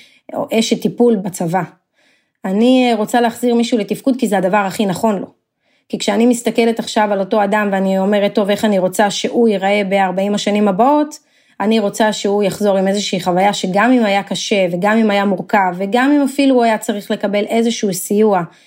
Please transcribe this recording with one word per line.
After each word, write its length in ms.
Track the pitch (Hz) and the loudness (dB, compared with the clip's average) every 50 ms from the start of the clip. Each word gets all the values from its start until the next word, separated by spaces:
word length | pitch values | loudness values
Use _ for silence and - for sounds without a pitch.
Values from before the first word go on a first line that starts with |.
| - _ _ _ _ - - - - - - | -20 _ _ _ _ -12 -8 -8 -6 -4 -2
אשת 280 | 220 226 - 240 185 | -2 0 0 -2 -2
טיפול 340 | - 208 170 - 240 240 233 | -2 -4 0 2 2 2 2
בצבא, 480 | 202 185 208 165 - 185 165 165 190 170 - - _ _ _ _ _ _ _ _ _ _ _ _ _ - | 2 -2 -6 -6 -6 -4 -2 -2 -2 -4 -4 -10 _ _ _ _ _ _ _ _ _ _ _ _ _ -8
אני 480 | 196 190 202 226 247 254 262 254 247 233 214 | -4 0 2 4 4 4 4 4 2 0 0
רוצה 240 | 214 214 - 240 | -2 0 0 0
להחזיר 340 | 240 233 233 - - 247 240 | 0 0 -2 -2 -2 0 2
מישהו 220 | 233 233 233 - 240 | 2 0 0 0 -2
לתפקוד 380 | - - 214 - - 269 262 269 | -2 -2 -6 -4 -2 -2 0 0
כי 80 | - 202 | 0 0
זה 100 | 202 190 | 0 0
הדבר 200 | 175 190 185 208 | 0 2 2 0
הכי 280 | 202 190 170 - 220 | 0 0 -2 -2 -2
נכון 340 | 196 175 - - 226 208 185 | -2 -2 -2 -2 -2 -2 -2
לו, 80 | - - _ _ _ _ _ _ _ _ _ _ _ _ | -6 -10 _ _ _ _ _ _ _ _ _ _ _ _
כי 100 | - 208 | -8 -6
כשאני 260 | - - 202 208 226 | -2 -2 0 2 4
מסתכלת 540 | 247 247 240 - 226 220 - 233 233 226 226 | 2 2 2 -2 -4 0 0 2 0 0 -2
עכשיו 300 | - - - 233 214 208 208 | -4 -4 -2 0 0 0 0
על 60 | 196 | -2
אותו 240 | 196 185 190 214 202 | -2 0 0 0 0
אדם 260 | 202 202 214 208 202 | 0 0 0 0 0
ואני 280 | 190 190 190 190 190 190 | 0 -2 0 0 0 0
אומרת, 360 | 190 196 208 208 196 202 202 | 0 0 0 2 0 0 0
"טוב, 140 | 233 208 190 | 0 0 0
איך 160 | 208 202 - | 0 0 0
אני 140 | 220 208 190 | 0 0 2
רוצה 320 | 180 185 185 - 220 202 | 0 0 0 2 0 0
שהוא 360 | 196 - - - - - 233 226 | 0 -2 -6 -4 0 2 2 2
ייראה 340 | 208 190 185 196 202 208 202 190 | 2 2 0 0 0 0 0 0
בארבעים 460 | 190 196 196 185 180 185 196 202 208 | 0 0 0 0 0 -2 -2 -2 -2
השנים 320 | 208 - 208 202 208 214 202 | -2 -2 0 0 0 0 0
הבאות?" 600 | 190 185 226 262 294 294 302 - - - _ _ _ _ _ _ _ - | 2 2 2 4 4 2 0 -2 -6 -16 _ _ _ _ _ _ _ -6
אני 200 | 196 202 226 226 | -2 0 0 0
רוצה 340 | 208 202 196 - 233 214 202 | 0 -2 0 0 0 0 0
שהוא 300 | - - 208 202 208 208 | -2 -2 -2 0 0 0
יחזור 340 | 185 175 - 208 208 190 196 | -2 -2 -2 0 0 0 2
עם 100 | 190 196 | 0 0
איזושהי 340 | 196 208 196 - - 185 | -2 -2 -4 -4 -6 -6
חוויה 320 | 165 185 175 180 190 202 202 | -2 -2 0 2 2 0 0
שגם 380 | - - 185 180 196 208 240 | -2 -4 -2 0 2 2 4
אם 140 | 262 247 226 | 4 2 2
היה 180 | 208 196 202 196 | 2 0 0 -2
קשה, 420 | - 202 180 - - 220 202 190 175 | -4 -8 -8 -4 -2 0 0 0 0
וגם 260 | 170 175 175 208 214 226 | -2 -2 0 0 2 2
אם 140 | 226 214 | 2 2
היה 140 | 202 202 196 | 2 0 0
מורכב, 480 | 202 196 185 190 - - 208 190 185 180 180 | 0 -2 -4 -4 0 0 2 2 0 -2 -4
וגם 340 | 196 196 202 240 254 277 | -6 -2 0 0 2 2
אם 100 | 294 294 | 2 2
אפילו 340 | 285 254 269 - 277 269 269 | 2 0 0 0 2 2 4
הוא 80 | 247 233 | 4 4
היה 140 | 233 220 214 | 2 0 0
צריך 340 | - - 220 202 196 - | -2 -6 -8 -6 -4 -6
לקבל 340 | 220 202 - 202 196 208 202 | -6 -4 -4 -2 -2 -2 -2
איזשהו 480 | - 214 226 233 233 226 - - 202 180 | 0 0 0 0 0 0 -2 -2 -2 -2
סיוע, 500 | 175 - - 208 208 214 220 202 185 170 160 - _ _ | -4 -4 -2 2 2 4 4 4 2 0 -4 -10 _ _